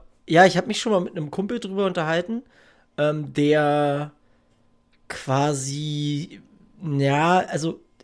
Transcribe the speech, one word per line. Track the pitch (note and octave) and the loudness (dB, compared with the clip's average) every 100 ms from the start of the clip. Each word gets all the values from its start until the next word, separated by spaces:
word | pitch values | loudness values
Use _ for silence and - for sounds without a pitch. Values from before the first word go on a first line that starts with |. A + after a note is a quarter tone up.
| - _ - | -10 _ 2
ja, | D#3+ F#3+ | 6 8
ich | D#3+ | 6
hab | G3+ | -2
mich | G#3 | -4
schon | A#3 | 0
mal | G3 | 0
mit | F3+ F3+ | 0 -6
einem | D3+ | -6
Kumpel | E3+ G3+ A#3+ | -6 -4 -6
drüber | F#3+ F#3+ G3 | -6 -2 -2
unterhalten, | F3+ D#3 E3 F3 A#3 - _ - _ _ - | -2 -2 -2 -2 -8 -10 _ -20 _ _ -2
ähm, | D3 D3+ C#3+ | -2 0 -4
der | C#3 D3 D3+ D3 D3 D3 C#3+ D3 - _ _ _ _ _ _ _ _ _ | 0 2 4 4 2 0 -2 -6 -12 _ _ _ _ _ _ _ _ _
quasi, | - - C3+ D3 C#3+ C3 C#3+ D3+ D3 D3 D3 E3+ - - _ - - | -12 -2 0 0 -2 -6 -6 -6 -4 -4 -4 -6 -14 -20 _ -20 -14
ja, | D#3+ C#3 C#3 C#3 E3 F#3 | -6 0 2 2 4 2
also | - E3 D#3+ - _ _ | 2 -4 -4 -6 _ _